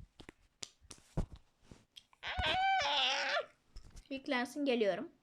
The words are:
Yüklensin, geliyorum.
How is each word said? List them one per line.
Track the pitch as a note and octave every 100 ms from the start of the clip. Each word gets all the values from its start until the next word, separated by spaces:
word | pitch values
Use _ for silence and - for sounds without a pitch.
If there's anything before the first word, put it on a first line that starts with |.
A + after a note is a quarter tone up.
| - - - - _ - - _ - - - - - - _ _ - - _ - _ - F3+ C#5 - F5 G5 F#5+ C#5+ D4 C4 C#4 C#4 G#4 - _ _ - - - -
Yüklensin, | C4+ D4 B3+ B3+ D4+
geliyorum. | C#4 A#3+ G3+ F3+ E4 -